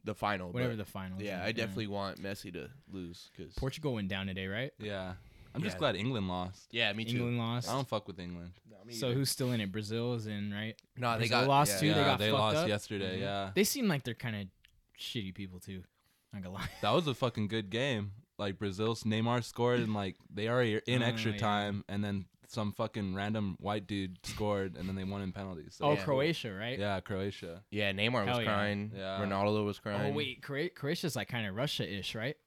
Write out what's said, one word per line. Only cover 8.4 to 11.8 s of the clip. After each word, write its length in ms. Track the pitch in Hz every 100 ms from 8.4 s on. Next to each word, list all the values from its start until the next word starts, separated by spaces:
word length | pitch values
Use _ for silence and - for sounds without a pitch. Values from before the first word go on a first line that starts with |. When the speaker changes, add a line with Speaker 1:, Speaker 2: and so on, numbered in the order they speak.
| 87 - -
Speaker 1:
No, 80 | 95 107
me 80 |
Speaker 2:
So 140 | 117 131
Speaker 1:
either. 80 | 127
Speaker 2:
who's 160 | 131
still 200 | - 127
in 100 | 120
it? 100 | 98
Brazil 420 | 101 104 113 120
is 140 | 120 107
in, 260 | 104 104
right? 260 | 101 110 113 _ -
Speaker 1:
Nah, 180 | 120
they 80 | 113
Speaker 2:
Brazil 180 | 117 120
Speaker 1:
got, 80 | 135
Speaker 2:
lost 240 | 139 147
Speaker 1:
yeah. 60 |
Speaker 2:
too. 140 | -